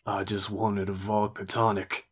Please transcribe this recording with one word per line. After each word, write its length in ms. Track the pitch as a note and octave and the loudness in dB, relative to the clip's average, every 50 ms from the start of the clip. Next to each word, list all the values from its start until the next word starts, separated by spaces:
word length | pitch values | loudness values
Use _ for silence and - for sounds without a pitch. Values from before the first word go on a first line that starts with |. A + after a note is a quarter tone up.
| _ | _
I 200 | - G2+ G2 F#2+ | -2 -2 -2 -2
just 260 | F2 G#2+ G2+ F#2+ - | -2 -2 -2 -2 -4
wanted 380 | G#2+ F#2+ G#2+ A2 G2+ G2+ F#2+ F#2+ | -4 0 0 0 2 2 0 -2
a 40 | |
vodka 520 | G2 F#2+ F#2+ G#2 G#2+ G#2+ G#2 G#2 G#2 - G2+ | -2 -4 -2 2 2 2 2 2 -2 -6 -6
tonic. 640 | F#2 - A#2 A2+ A2+ G#2 G2 F#2 - - - - _ | -4 0 4 4 4 4 2 -2 -2 -6 -8 -8 _